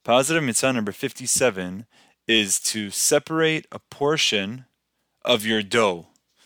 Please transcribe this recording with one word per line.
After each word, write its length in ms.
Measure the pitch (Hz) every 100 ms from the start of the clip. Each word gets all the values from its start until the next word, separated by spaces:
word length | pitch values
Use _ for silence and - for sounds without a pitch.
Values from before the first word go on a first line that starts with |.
Positive 400 | - 120 135 165
mitzvah 300 | 139 110 131
number 180 | 127 104
fifty-seven 960 | - 131 - - - 127 95 90 95 113 _ _ _ -
is 320 | 113 101 92
to 320 | - 110 104
separate 800 | - - 147 - 160 160 156 -
a 80 | 107
portion 840 | - - 143 156 - 107 98 127 127 _ _ _ _ _
of 220 | - 120 107
your 160 | 110
dough 460 | 101 117 107 85 80 _ _ _